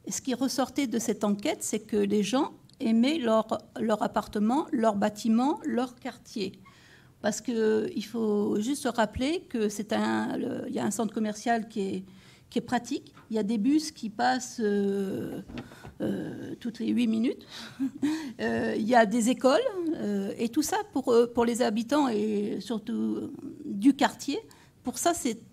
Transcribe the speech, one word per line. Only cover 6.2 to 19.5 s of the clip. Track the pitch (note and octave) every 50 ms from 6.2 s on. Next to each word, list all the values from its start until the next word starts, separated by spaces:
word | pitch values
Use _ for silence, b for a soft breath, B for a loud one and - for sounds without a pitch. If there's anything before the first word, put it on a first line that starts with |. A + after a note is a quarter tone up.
| - - - A3+ G3 F#3+ - - b b b b b b b b b b b b
Parce | - G#3 G#3 -
que, | - -
euh, | A#3+ A3 A3 G#3+ A3 A3 A3 - -
il | - G3+
faut | - - A#3 A3+ G#3+ G#3 G#3 G#3 G#3+ G#3+ G#3
juste | G#3 A#3+ D4 C#4
se | -
rappeler | B3 A3 - A3 G#3 - - B3+ C4+ E4 F#4 -
que | - - A#3 G#3+ G#3
c'est | G#3 - G#3+ - G#3+
un, | G#3+ G#3+ A3 A3+ A3 A3 B3 -
le, | - - - - - - -
il | -
y | -
a | B3
un | A3
centre | G3+ - A#3 G3+ -
commercial | A#3 G#3+ G#3+ G#3 - - A#3+ A#3 A#3 A3 A3+
qui | - A3
est, | F#3+ F#3+ - F#3 F#3+ B B B B B B B B B
qui | -
est | A#3+ A#3
pratique. | - B3+ A#3+ A#3+ - C#4 - - - - - - -
Il | A3
y | A3
a | G#3
des | G3 A#3 A3
bus | G3+ C4 D4 D#4 D4+ -
qui | - - - A3
passent, | G3+ - A#3+ B3 B3+ B3+ B3 - - -
euh, | A3+ G#3 G3+ G3+ G3+ G3 G3 G3+ G3 F#3+ - - - - - G#3+ G3+ - - B B B B B B B B -
euh, | - - G3 F#3+ - - - - - - - -
toutes | - A#3+ G#3+ -
les | A3+
huit | G#3+ G#3+ A3+ B3
minutes. | A3 A3 A3 A3+ C4+ G#4 - - B B B B B B B
<laughs> | C4+ C4 - - B D4 D#4 D#4+ D#4+ C4 A3+ -
Euh, | G#3+ A3+ A3+ A3+ A3+ A3+ A3
il | - A3
y | G#3 B3
a | A#3+ A3+
des | G3 G3+ B3 G#3+ A#3
écoles, | B3+ B3 - B3+